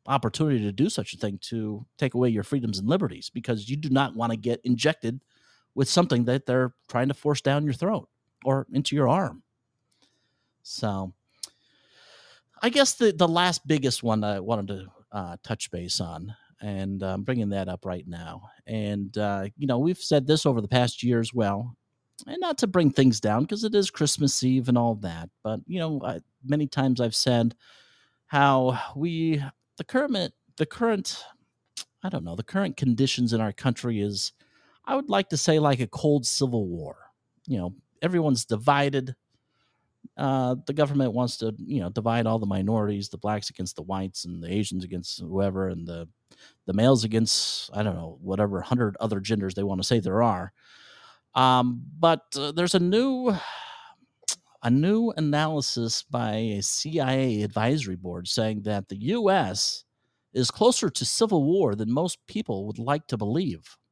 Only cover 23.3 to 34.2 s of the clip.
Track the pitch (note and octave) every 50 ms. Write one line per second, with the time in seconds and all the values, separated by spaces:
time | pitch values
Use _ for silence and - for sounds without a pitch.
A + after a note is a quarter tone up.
23.3 | G#2+ A#2 D3 - G#3+ G#3+ A3+ G#3+ G#3+ G#3 G3 - - - D#3 C#3+ - - D3+ C3+
24.3 | - - C3 B2+ C3 C3 A#2+ B2+ B2 A#2+ A#2 A#2 A2+ G#2 G2+ F2 E2+ E2 E2 -
25.3 | _ _ - G#2+ A2 - - - F3+ F#3 E3 D#3+ D3+ C#3 - - G#2 E2+ - _
26.3 | _ _ - C3 D3 D3+ D3+ C#3 - - C3+ C3 B2+ A#2+ B2 A2+ - - - C3
27.3 | B2 A#2 A#2 A#2 - _ _ - - - _ _ _ _ _ _ _ _ _ -
28.3 | - C#3+ C#3+ C#3 C3+ C3+ B2+ B2+ B2+ A#2+ - - - C#3 D#3 F3 E3 D#3+ E3 D#3+
29.3 | D#3 D3 C#3 C3+ - _ _ _ _ - - - - B3+ D4 C#4+ A#3+ G3 F3 -
30.3 | - _ _ _ _ - D#3 D#3 - - A#3 A#3 A3 G3 - - - - - -
31.3 | - _ _ _ _ _ _ _ _ - - _ _ _ - F#3 F3 - E3 E3+
32.3 | - - - - - G3 G3+ E3+ - - C#3 B2+ A#2 A#2 C3+ B2+ - - B2 A2+
33.3 | A#2 A2+ A2 G#2 G2 - - C3 A#2 - - A#2+ A2+ G#2 G2+ G#2 G2+ G2